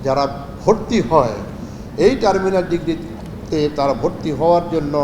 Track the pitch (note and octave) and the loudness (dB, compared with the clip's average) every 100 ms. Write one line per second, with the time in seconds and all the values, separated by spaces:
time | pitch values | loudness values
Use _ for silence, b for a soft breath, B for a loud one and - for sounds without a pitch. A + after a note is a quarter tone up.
0 | C3+ C3 C#3 - - - - A3 - A3+ | 0 0 0 -4 -10 -2 2 2 2 0
1 | - D#3+ A#2+ G#2 G2 - B B B - | 4 4 4 -2 -8 -10 B B B 2
2 | F#3 C4+ G#3 F#3+ F#3+ F#3+ F3 E3+ - D#3+ | 4 4 2 2 2 0 0 -2 -2 -4
3 | - - - - - D#3 D3 D3 C#3 C3 | -6 -12 -12 -12 -4 0 0 2 0 2
4 | - - D#3+ C3+ E3 F3 E3+ D#3+ D3 D3 | -2 -2 -4 0 4 4 2 -2 0 0